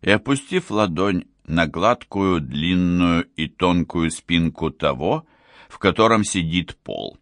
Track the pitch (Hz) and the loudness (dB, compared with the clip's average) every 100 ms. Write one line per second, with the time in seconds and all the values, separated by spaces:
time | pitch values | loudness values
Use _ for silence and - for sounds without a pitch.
0 | - 104 120 139 - 185 - 107 107 78 | 2 0 2 -2 -2 -6 -4 -2 0 0
1 | 98 92 - _ - 80 82 80 101 123 | 0 0 -4 _ -4 0 0 0 0 0
2 | - 98 98 90 67 67 82 92 90 87 | -4 -2 0 0 -2 -4 0 0 2 2
3 | 87 85 - - 80 _ 90 87 82 87 | 2 2 -2 -6 -8 _ 0 2 0 -2
4 | 82 - - 85 82 - 80 - 76 65 | -2 -4 -2 0 0 -2 -6 -2 -2 -2
5 | 76 151 - _ _ - - - 98 85 | -2 -4 -6 _ _ -20 -20 -2 0 4
6 | 113 113 104 98 82 85 82 - - - | 4 4 0 -2 0 -2 -4 -10 -10 -10
7 | 52 - | -10 -12